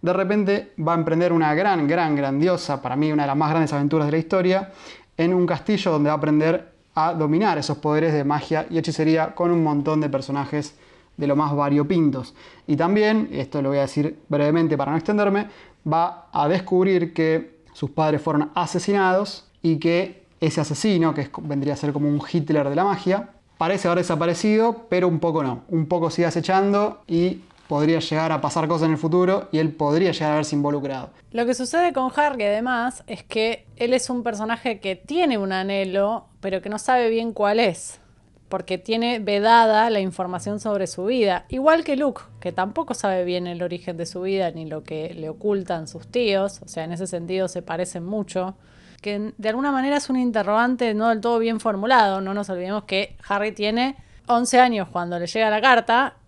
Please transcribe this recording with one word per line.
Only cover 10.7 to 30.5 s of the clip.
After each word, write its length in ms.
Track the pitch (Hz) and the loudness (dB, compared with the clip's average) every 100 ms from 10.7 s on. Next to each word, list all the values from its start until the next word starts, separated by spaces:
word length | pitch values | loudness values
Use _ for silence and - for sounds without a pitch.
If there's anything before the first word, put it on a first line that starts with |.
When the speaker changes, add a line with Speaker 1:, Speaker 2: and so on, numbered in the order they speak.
| - - - _ - | -14 -20 -20 _ -6
Speaker 1:
de 100 | 143 | 0
lo 100 | 143 | 2
más 180 | 151 | 2
variopintos. 800 | 143 143 143 147 185 151 131 123 - - - - | 0 2 2 2 2 2 0 -8 -16 -20 -20 -4
Y 100 | 147 | 0
también, 520 | 170 208 214 220 - | 2 4 4 2 0
esto 300 | 139 131 147 | -6 -6 -4
lo 80 | 139 | -2
voy 80 | 139 | 0
a 40 | |
decir 360 | 135 151 147 151 - | 0 -2 -4 -6 -4
brevemente 480 | 147 147 165 165 147 | 0 2 2 2 0
para 160 | 139 | 0
no 40 | 160 | -2
extenderme, 500 | 160 208 202 202 208 - - _ 156 | 0 0 2 0 -4 -12 -20 _ -2
va 380 | 160 175 - - | 0 0 -4 -8
a 160 | - 147 | -2 0
descubrir 640 | 180 185 185 190 180 170 | 0 0 2 4 2 0
que 480 | 165 160 160 - - _ | 0 2 2 -2 -20 _
sus 180 | - 135 | -8 -6
padres 320 | - 156 151 | 0 0 0
fueron 280 | 156 147 147 | 0 0 0
asesinados 920 | - 160 175 170 202 190 185 202 - _ _ 165 | -2 -2 -2 0 2 4 2 0 -8 _ _ 0
y 140 | 160 | 2
que 420 | 165 170 190 - _ _ | 2 0 -2 -8 _ _
ese 220 | 160 165 | -2 0
asesino, 520 | 147 147 220 185 165 | -4 -2 2 2 2
que 100 | 151 | 0
es, 80 | 135 - | -6 -8
vendría 300 | 160 139 139 | -6 -2 -2
a 40 | 139 | -2
ser 160 | 147 | -2
como 160 | 143 147 | 0 0
un 140 | 147 - | 0 0
Hitler 360 | 170 147 156 139 | -2 0 0 0
de 80 | 143 | 0
la 80 | |
magia, 460 | 196 185 185 196 - - _ _ | 0 0 0 -2 -4 -18 _ _
parece 300 | 165 196 180 | -2 0 0
haber 100 | 175 | 0
desaparecido, 880 | 175 160 170 170 214 214 233 226 - | 0 0 0 0 2 4 2 0 -2
pero 200 | 180 180 | 0 2
un 100 | 165 | 2
poco 240 | 170 160 | 0 0
no. 220 | 135 120 - | -2 -6 -4
Un 180 | 165 151 | -2 0
poco 220 | 180 165 | 0 0
sigue 200 | 160 170 | 0 0
acechando 760 | 170 160 190 202 202 208 - - | 0 0 2 4 2 0 -4 -4
y 320 | 165 175 180 - - - | 0 0 -2 -14 -20 -4
podría 320 | 147 151 165 | 0 2 2
llegar 320 | 160 156 160 | 0 -2 0
a 100 | 156 | -2
pasar 280 | 147 170 156 | -2 -2 0
cosas 180 | 165 160 | 2 2
en 60 | |
el 60 | 151 | 2
futuro 500 | 160 180 180 196 - | 2 4 4 2 0
y 80 | 156 | 0
él 140 | 160 | 0
podría 400 | 151 143 156 185 | 0 0 4 2
llegar 180 | - 156 | 0 0
a 60 | 151 | 0
verse 180 | 147 | 0